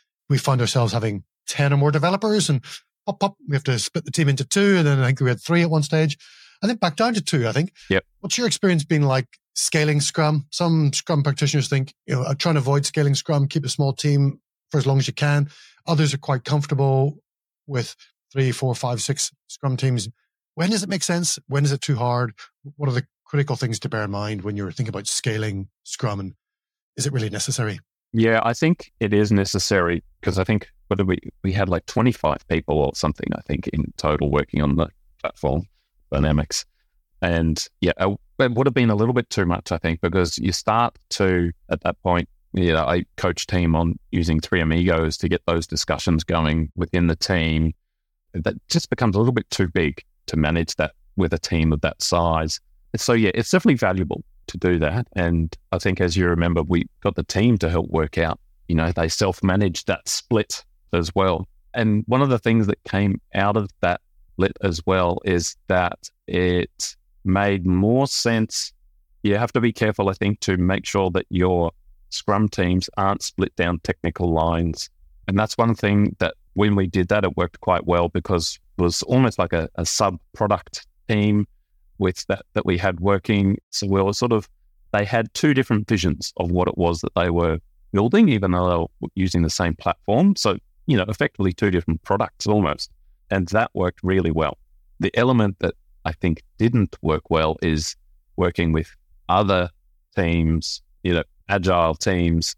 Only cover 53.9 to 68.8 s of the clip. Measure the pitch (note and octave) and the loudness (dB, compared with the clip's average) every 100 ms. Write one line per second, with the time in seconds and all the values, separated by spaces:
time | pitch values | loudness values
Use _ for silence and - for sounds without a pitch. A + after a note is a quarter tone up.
53.9 | F#2 E2 - - - - F2+ F2+ F2 D2+ | 0 -2 -6 -12 -20 -16 -2 0 2 2
54.9 | G#2+ A#2 F#2+ E2+ E2 E2 - - F2+ G2+ | -2 -4 -2 0 2 0 -6 -6 -2 -2
55.9 | F#2 F2 F#2+ F2 E2+ E2+ E2 D#2+ F2 - | 0 0 2 2 2 2 0 0 0 -2
56.9 | _ G2+ F2 - F#2+ A#2+ G#2+ E2 E2+ - | _ -4 -4 -4 0 2 2 0 -2 -2
57.9 | E2 D2+ E2 D#2+ - _ _ - D#2+ E2+ | -2 -2 -2 -2 -4 _ _ -2 0 0
58.9 | E2+ E2 - G2 - G2 F#2+ G2 E2 - | -2 -2 -2 -2 0 0 2 0 -2 -6
59.9 | - - - - G#2+ - - - _ _ | -6 -6 -8 -2 -2 -2 -8 -14 _ _
60.9 | F2 E2 G2 F#2+ E2 - _ _ B2 A2 | -2 0 0 2 0 -4 _ _ -2 0
61.9 | G#2 A2 B2+ C#3 A#2+ A#2+ A2+ G2+ - - | 0 0 0 2 0 2 2 2 -2 -2
62.9 | F#2+ G2+ G2 _ G2 G2+ G#2+ G2 - F2 | 0 0 0 _ -2 0 0 -2 -2 -2
63.9 | - _ _ _ - F#2+ - G2 D#2+ F#2+ | -2 _ _ _ -2 -2 0 -4 -2 0
64.9 | F#2 F2 F#2 G2 F2 - - - F#2 F2 | 2 2 0 0 -2 -2 -8 -2 0 0
65.9 | - - _ - F2+ F2+ F2+ - - - | -4 -18 _ -6 0 0 0 -2 -6 -12
66.9 | - _ _ G2 F#2+ G2+ G2 F2+ F#2 G#2 | -14 _ _ -2 2 2 0 0 2 2
67.9 | B2+ C#3 - A#2+ A2+ A2 - - _ | 2 0 -2 0 0 -2 -6 -10 _